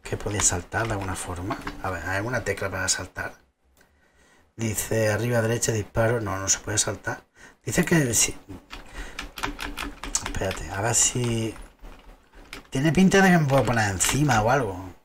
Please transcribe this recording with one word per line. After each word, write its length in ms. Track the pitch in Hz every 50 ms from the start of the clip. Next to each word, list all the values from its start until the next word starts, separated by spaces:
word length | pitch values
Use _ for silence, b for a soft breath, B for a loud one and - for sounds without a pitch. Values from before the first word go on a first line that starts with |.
| _
que 140 | - -
podía 240 | - - 107 101 98
saltar 460 | - - 104 90 85 - - 98 117
de 60 | 113 110
alguna 220 | 98 95 95 90
forma. 420 | - - 95 92 90 90 101 - - - - - -
A 80 | - 98
ver, 140 | 92 85 78
¿hay 120 | 90 95
alguna 260 | 98 101 120 120 117 101
tecla 260 | 104 98 - 101 95
para 200 | 95 92 92 92
saltar? 460 | - - 92 - _ - 90 - - - _ _ _ _ _ _ _ b b b b b b b b b b b b b b b _
Dice 560 | - 113 113 101 - - - 131 113 110 107 104
arriba 260 | 104 113 120 120 117
a 20 |
derecha, 300 | 110 110 117 117 - -
disparo. 480 | 117 107 98 - _ 113 113 113 120 117
No, 180 | 110 98 95
no 120 | 95 98 95
se 100 | - -
puede 180 | - 104 101
saltar. 460 | 104 - - 104 - - 113 - - - _ B B B B B B _
Dice 220 | - - - 170
que 280 | - 180 160 143 120 110
sí. 240 | - - - - - - - - - - _ - - - B B B B B B B - - - - - - - - - - - - - - - - - - - - -
Espérate, 440 | - - - 101 95 95 - - 82
a 120 | 95 98
ver 140 | 101 117 117
si 600 | - - - - 127 123 120 117 113 113 110 101 - - - - _ - - - - - - - _ _ _ _ - - - - - - -
tiene 220 | - 135 139 165
pinta 300 | 147 185 190 185 - 196
de 100 | 190 190
que 60 | 180
me 80 | 170 156
puedo 180 | 135 135 135 117
poner 260 | 113 120 117 110 101
encima 520 | 95 90 - - - 131 151 147 123 110
o 100 | 104 117
algo. 260 | 151 - 127 98 92 90 92 90 - -